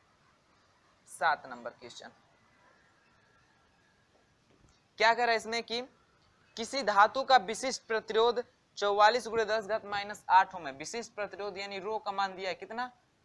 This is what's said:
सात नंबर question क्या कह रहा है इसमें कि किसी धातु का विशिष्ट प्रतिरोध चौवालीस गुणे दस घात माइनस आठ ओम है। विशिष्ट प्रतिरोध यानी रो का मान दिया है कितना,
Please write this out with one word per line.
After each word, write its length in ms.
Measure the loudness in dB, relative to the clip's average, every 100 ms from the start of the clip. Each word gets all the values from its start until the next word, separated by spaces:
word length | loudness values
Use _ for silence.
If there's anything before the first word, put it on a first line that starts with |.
| _ _ _ _ _ _ _ _ _ _ _
सात 380 | -2 0 0 -6
नंबर 240 | -14 -14
question 380 | -14 -18 -18 -20 -20 _ _ _ _ _ _ _ _ _ _ _ _ _ _ _ _ _ _ _ _ _ _ _ _ _ _ _ 2
क्या 140 | 4
कह 100 | 4
रहा 60 | 2
है 60 | 0
इसमें 260 | -2 -6
कि 180 | -4 -8 -8 _ _ _ _ _ _ -10
किसी 260 | -6 -4
धातु 380 | 2 6 6 4
का 120 | 4 4
विशिष्ट 380 | 4 -4 -4 -6
प्रतिरोध 580 | -4 -4 0 2 2 0 -6 _ _ -4
चौवालीस 480 | 0 6 6 6 0
गुणे 160 | -2 0
दस 200 | -2 -2
घात 180 | -6 -4
माइनस 380 | -6 -6 -12 4
आठ 240 | 6 6
ओम 120 | -2 -10
है। 60 |
विशिष्ट 400 | -10 -10 -8 -10
प्रतिरोध 440 | -8 -8 -6 -8 -8
यानी 200 | -10 -8
रो 180 | -6 -6
का 140 | -6
मान 220 | -4 -4
दिया 140 | -4 -8
है 60 | -8
कितना, 340 | -8 -8 -8 -12 _ _